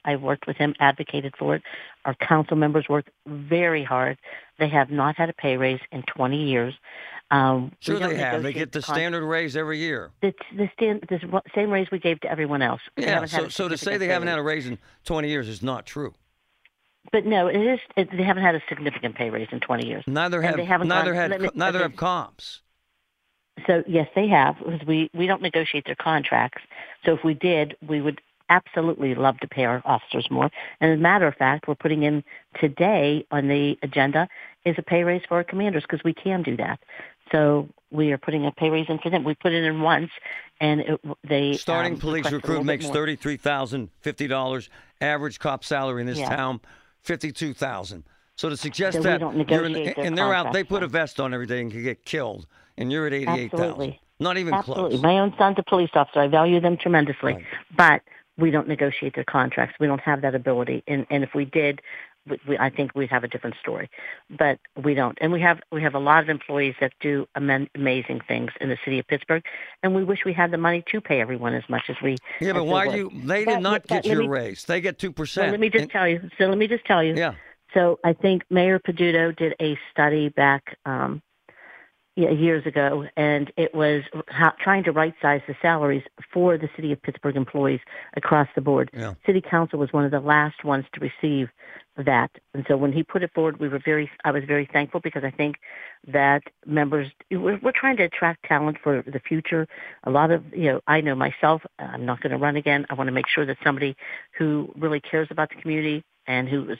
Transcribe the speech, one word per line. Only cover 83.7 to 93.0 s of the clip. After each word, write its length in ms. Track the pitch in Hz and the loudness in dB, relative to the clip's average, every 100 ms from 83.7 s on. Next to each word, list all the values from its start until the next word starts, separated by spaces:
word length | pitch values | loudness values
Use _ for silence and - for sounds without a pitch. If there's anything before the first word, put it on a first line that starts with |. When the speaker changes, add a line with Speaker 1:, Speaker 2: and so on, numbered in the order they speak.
| 156 | 2
Speaker 1:
was 260 | 151 147 139 160 - | 2 2 -2 -10 -8
how, 260 | - 160 - | 2 2 4
trying 240 | - 196 170 | 2 2 2
to 60 | |
right-size 500 | 156 160 - 147 143 143 | 2 0 0 0 0 -2
the 80 | 143 | -2
salaries 400 | 170 165 143 139 - - - | 0 2 2 0 -4 -16 -6
for 240 | 180 180 165 | 2 4 2
the 100 | 151 - | -2 -6
city 160 | 156 | -4
of 80 | 139 | -4
Pittsburgh 320 | - - 147 139 | -6 -4 -4 -2
employees 440 | 127 143 135 131 - - - - | -2 0 0 0 -6 -18 -12 -6
across 300 | - 151 139 - | 2 4 4 0
the 60 | |
board. 280 | 139 135 127 | 2 2 0
Speaker 2:
Yeah. 220 | 123 113 92 | -4 -8 -2
Speaker 1:
City 160 | - 190 | 0 0
Council 380 | - 170 165 151 | 2 0 0 -2
was 160 | 139 | -2
one 100 | 151 | 0
of 60 | 143 | 0
the 100 | 139 | 0
last 440 | 143 151 151 - | 4 4 4 -2
ones 220 | 147 135 135 | -2 -2 -2
to 60 | 151 | -6
receive 500 | 143 - 156 139 120 - - - - - | -8 -4 -2 0 -2 -6 -20 -20 -16 -4
that, 360 | 139 123 123 - _ 139 | 2 2 2 -4 _ -6
and 100 | 135 | 0
so 80 | 135 | 2
when 160 | 139 | 2
he 120 | 147 | 0